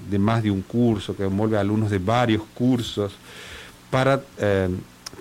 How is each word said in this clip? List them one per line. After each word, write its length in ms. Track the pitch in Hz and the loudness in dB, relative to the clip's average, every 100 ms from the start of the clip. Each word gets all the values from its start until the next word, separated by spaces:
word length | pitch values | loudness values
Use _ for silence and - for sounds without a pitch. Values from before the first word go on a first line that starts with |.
| 92 | -2
de 100 | 98 | 0
más 200 | 104 113 | 2 2
de 80 | 107 | 2
un 100 | 95 | 0
curso, 540 | 92 120 120 104 - 95 | -2 2 2 2 -2 -4
que 80 | |
envuelven 340 | 98 98 110 110 | -2 0 0 0
alumnos 320 | 101 107 110 | 2 0 0
de 80 | 101 | 0
varios 440 | 90 120 120 107 - | 2 2 2 0 -2
cursos, 580 | - 123 123 110 - 101 - - - - - - - - | -2 0 0 -2 -4 -4 -6 -20 -20 -18 -18 -18 -20 -4
para, 320 | 131 131 135 - - | 0 2 0 -2 -2
eh, 300 | 104 95 92 95 - - - - | 2 2 2 -2 -8 -18 -20 -6